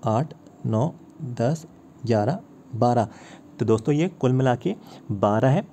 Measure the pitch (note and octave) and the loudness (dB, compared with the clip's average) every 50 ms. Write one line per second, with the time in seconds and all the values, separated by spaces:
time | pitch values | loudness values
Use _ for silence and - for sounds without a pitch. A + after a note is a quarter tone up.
0 | - A#2 A2 A#2 D#3+ D#3+ - - - - - - - B2 A2 G#2+ B2+ E3 - - | -2 0 0 0 -2 -4 -8 -20 -20 -20 -20 -8 -4 -2 0 0 0 0 -4 -10
1 | - - - - D#3 B2+ A#2+ - A#2 B2+ D#3+ D#3+ - - - - - - - - | -20 -20 -16 -12 -12 -10 -6 -2 -2 -2 -2 -4 -8 -18 -20 -20 -20 -20 -20 -12
2 | - A2+ A#2 G#2+ G#2 A#2 E3 G#3+ - - - - - - - A2 A#2+ B2 A#2+ A#2+ | -2 0 0 2 2 0 -2 -4 -8 -16 -20 -20 -18 -14 -2 0 2 2 2 2
3 | G#2+ - - - - - - - - - - - A#2+ G#2 A2 A2 - - D3 D3 | 0 -2 -6 -18 -20 -20 -20 -20 -20 -20 -8 -6 0 2 2 0 2 0 0 0
4 | E3 F#3+ - - - B2+ B2+ B2+ C3+ C3 A#2+ A#2+ - F3 G#3 - - - - - | 0 -2 -4 -2 0 0 2 2 2 2 0 0 -2 -6 -6 -6 -10 -20 -20 -20
5 | - - G#2+ G2 G2+ G#2 G#2 A2 A#2+ C3 C#3 F#3 A3 - | -10 -8 -4 0 0 2 2 4 4 4 2 2 -2 -6